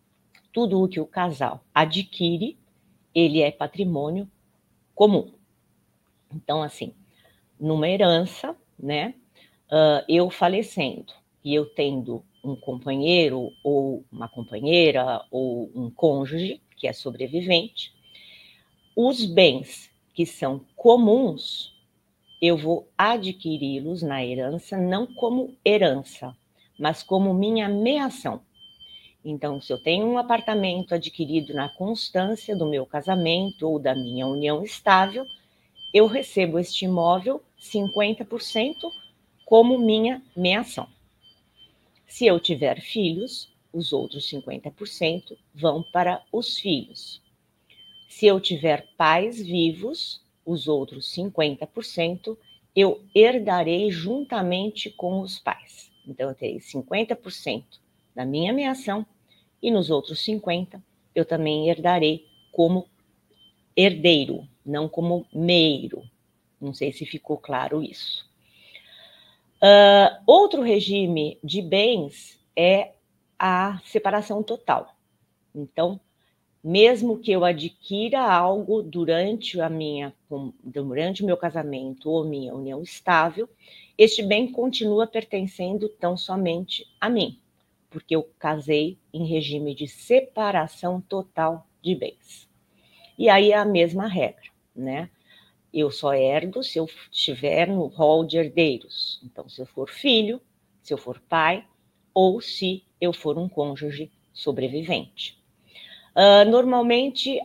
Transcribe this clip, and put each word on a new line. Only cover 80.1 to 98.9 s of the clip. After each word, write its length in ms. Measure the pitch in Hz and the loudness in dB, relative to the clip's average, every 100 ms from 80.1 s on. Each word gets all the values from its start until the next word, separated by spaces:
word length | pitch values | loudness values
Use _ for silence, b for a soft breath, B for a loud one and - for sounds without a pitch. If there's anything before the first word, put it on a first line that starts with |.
| - _ 143 135 - | -14 _ -10 -10 -14
durante 640 | 127 143 139 127 170 190 | -12 -8 -6 -4 -4 -4
o 20 | 196 | -2
meu 120 | 175 | -2
casamento 720 | 170 160 147 135 135 131 151 | -2 -6 -6 -8 -10 -10 -4
ou 160 | 160 156 | -2 -2
minha 280 | 143 127 | -6 -8
união 300 | 135 135 135 | -10 -10 -10
estável, 640 | 175 - - 170 165 170 233 B B B B - | -14 -8 0 2 2 -2 -10 B B B B 6
este 240 | 220 226 | 6 6
bem 300 | 196 208 254 | 0 0 0
continua 560 | 254 254 247 214 208 226 | -4 -4 -2 -2 0 -2
pertencendo 800 | 226 220 196 190 - 180 202 208 | -4 -6 -6 -6 -6 -8 -6 -8
tão 300 | - 175 180 | -6 -6 -4
somente 680 | - 190 180 170 185 - - _ | -6 -4 -2 -4 -6 -12 -14 _
a 100 | 214 | -2
mim, 300 | 233 180 - _ _ _ _ _ | -2 -2 -6 _ _ _ _ _
porque 240 | 160 - | -20 -2
eu 160 | 160 151 _ | -2 -2 _
casei 600 | 156 156 143 151 156 185 _ | -6 -4 0 0 0 -6 _
em 120 | 156 165 | -8 -2
regime 480 | 160 143 147 147 | -2 -2 -6 -6
de 140 | 139 147 | -8 -12
separação 1120 | - - 247 262 - 208 185 160 - 180 180 | -12 2 2 2 -4 -2 -2 -4 -6 -6 -6
total 680 | - 196 185 - 160 165 - _ | -6 -10 -8 -4 -4 -4 -12 _
de 140 | 170 160 | -6 -4
bens. 540 | - - _ - _ _ _ b b b b - | -6 -12 _ -20 _ _ _ b b b b 2
E 120 | 226 | 6
aí 240 | 196 208 | 8 6
é 20 | 208 | 4
a 80 | |
mesma 420 | 208 185 170 185 214 | 4 2 2 0 -4
regra, 440 | 185 120 - - _ _ - | -2 -2 -6 -20 _ _ -10
né? 340 | 131 139 175 b b b b b _ | -8 -8 -10 b b b b b _
Eu 160 | 151 147 | -4 -4
só 240 | 143 147 | -2 -2
herdo 480 | 139 131 147 180 240 | 2 2 0 -4 -6
se 160 | 262 160 | -6 -4
eu 120 | 160 - - | -6 -10 -10
estiver 600 | - 160 123 143 156 175 | -4 -4 -4 -2 0 0
no 160 | 196 160 | 0 -4
rol 400 | - 151 160 160 | 2 4 4 2
de 120 | 165 | -2
herdeiros. 840 | 151 165 160 120 - | 0 2 2 0 -8